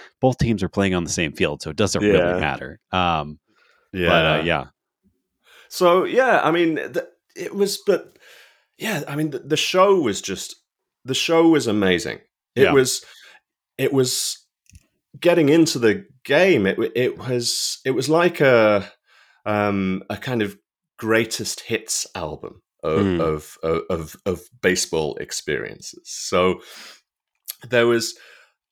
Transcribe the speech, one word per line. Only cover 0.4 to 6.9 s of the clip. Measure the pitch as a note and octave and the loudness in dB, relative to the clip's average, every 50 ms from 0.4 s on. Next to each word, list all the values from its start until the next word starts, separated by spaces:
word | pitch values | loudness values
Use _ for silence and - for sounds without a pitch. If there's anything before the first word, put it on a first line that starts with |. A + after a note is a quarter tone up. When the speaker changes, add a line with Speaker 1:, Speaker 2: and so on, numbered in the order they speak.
| - A#2 A2+ F#2+ F#2+ | 0 0 0 0 -2
Speaker 1:
are | E2+ | -4
playing | - G2+ G2 G2 F#2 | -2 0 0 0 0
on | F2 E2+ | 0 -2
the | E2 | -4
same | - F2+ E2+ D2 - | -4 -4 -4 -4 -2
field, | - F#2 D#2 D2 C#2+ - | -2 -2 -2 -2 -4 -10
so | E2 | -10
it | D2+ | -2
doesn't | D2 G#2+ F#2+ - F2+ G#2 | -2 -2 0 0 0 2
Speaker 2:
Yeah. | G#2 G2 | 4 4
Speaker 1:
really | F#2 F2 F2 F2+ F2+ | 4 4 2 0 0
matter. | E2+ D2 C2+ C2+ C2+ C2 E2+ - _ - - | -2 -2 -4 -6 -10 -14 -16 -18 _ -4 -2
Um, | F#2 F2+ F2 E2+ D#2 D2 D2 D2+ - _ _ _ _ _ _ _ _ _ _ - | 0 0 0 0 -2 -4 -6 -12 -18 _ _ _ _ _ _ _ _ _ _ -6
but, | F#2 | -2
uh, | F2 E2+ E2+ E2+ D#2+ D#2 D#2 | 0 2 2 2 2 2 0
Speaker 3:
Yeah. | D#2 D#2+ | -2 0
Speaker 1:
yeah. | E2+ E2 D2 C2 - _ _ _ _ _ _ _ _ _ _ _ _ _ _ _ _ _ - - - | -2 -2 -2 -4 -8 _ _ _ _ _ _ _ _ _ _ _ _ _ _ _ _ _ -20 -20 -14
Speaker 3:
So, | - - - E3+ F3 F#3 D#3+ | -6 2 2 4 4 4 2
yeah, | - C#3+ A#3 C4 B3+ G#3 D3+ - | 2 0 0 2 4 2 2 2
I | D3+ | 2
mean, | E3 E3+ E3+ E3 D#3 | 2 2 2 0 0
th-, | A#2 C2+ - | -2 -6 -6